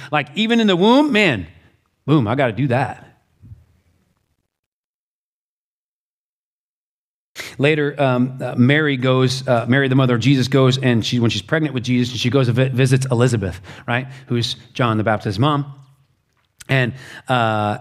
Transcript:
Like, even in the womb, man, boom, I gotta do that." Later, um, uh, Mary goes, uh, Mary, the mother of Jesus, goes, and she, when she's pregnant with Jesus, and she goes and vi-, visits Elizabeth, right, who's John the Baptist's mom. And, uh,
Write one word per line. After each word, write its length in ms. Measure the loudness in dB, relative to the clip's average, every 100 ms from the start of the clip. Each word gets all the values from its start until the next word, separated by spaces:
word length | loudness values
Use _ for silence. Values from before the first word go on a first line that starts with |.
| -4
Like, 180 | -4 -2
even 260 | -2 0 2
in 60 | 2
the 100 | 4
womb, 360 | 4 4 4
man, 340 | 2 2 0 -6 -16 _ _ _ _ 0
boom, 220 | 0 0
I 80 | 0
gotta 160 | -2
do 160 | -2 -2
that." 380 | -2 -4 -8 -20 _ _ _ -20 -20 _ _ _ _ _ _ _ _ _ _ _ _ _ _ _ _ _ _ _ _ _ _ _ _ _ _ _ _ _ _ _ _ _ _ _ _ _ -18 -14 -2
Later, 360 | 0 2 0 0
um, 380 | 0 2 -2 -4
uh, 140 | -4 2
Mary 400 | 4 4 2 0
goes, 500 | 0 2 2 -2 -2
uh, 200 | 0 2
Mary, 200 | 0 2
the 60 |
mother 200 | 2 2
of 60 | 2
Jesus, 260 | 2 2 2
goes, 300 | 2 2 2
and 260 | 0 0
she, 160 | 0 0
when 100 | 0
she's 120 | -2
pregnant 320 | -4 -2 -2
with 100 | -4
Jesus, 300 | -2 -2 -2
and 40 | -4
she 120 | -2
goes 180 | 0 0
and 80 | 0
vi-, 120 | 0
visits 380 | 0 0 0 0
Elizabeth, 500 | 0 0 0 -4 -8 -16 -14 -6
right, 200 | -4 -6 -14 -6
who's 280 | -4 -4 -8 -10
John 240 | -2 0 0
the 80 |
Baptist's 340 | 0 -2 -2 -2
mom. 280 | 0 -2 -6 -14 -20 _ _ _ _ _ _ -14 -2
And, 260 | 0 0 -6 -16 -14 -4
uh, 500 | 0 0 0 -2 -4